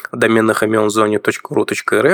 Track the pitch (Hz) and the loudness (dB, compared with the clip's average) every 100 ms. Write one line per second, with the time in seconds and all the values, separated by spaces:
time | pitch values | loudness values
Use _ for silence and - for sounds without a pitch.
0 | - 120 117 113 113 107 107 113 107 107 | -14 -2 0 2 2 2 0 0 0 0
1 | 107 107 - - - 135 - - - 104 | 0 0 -2 -4 -4 -4 -2 -4 -2 0
2 | 127 | 2